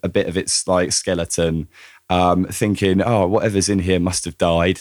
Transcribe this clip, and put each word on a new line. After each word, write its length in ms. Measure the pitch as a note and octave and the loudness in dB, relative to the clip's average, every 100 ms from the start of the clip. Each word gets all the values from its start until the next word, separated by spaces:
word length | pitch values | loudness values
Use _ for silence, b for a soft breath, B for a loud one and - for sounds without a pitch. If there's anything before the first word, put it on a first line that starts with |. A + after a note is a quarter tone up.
a 40 | F#2+ | -4
bit 200 | G2+ F#2+ | -2 -2
of 80 | F2 | -2
its, 320 | - - - | -2 -4 0
like, 240 | F2+ F2+ | 0 0
skeleton, 720 | - - F2 E2 - E2+ D#2+ D#2 B B B - | -2 -2 -4 -2 -2 0 -2 -6 B B B -2
um, 340 | F2+ F2+ F2 | 2 4 2
thinking, 560 | F2+ - A2 G2 G2 F#2 | 0 -2 -2 0 2 2
"Oh, 260 | A#2 A2+ F2+ | 2 2 2
whatever's 440 | G#2 A2 G2+ F#2+ | 2 0 0 0
in 80 | G2+ | 0
here 200 | F2 F#2 | 0 0
must 280 | F2+ F2 F2 | 0 -2 -6
have 100 | - | -2
died." 400 | F2 E2+ F2 F#2 | 0 2 2 -2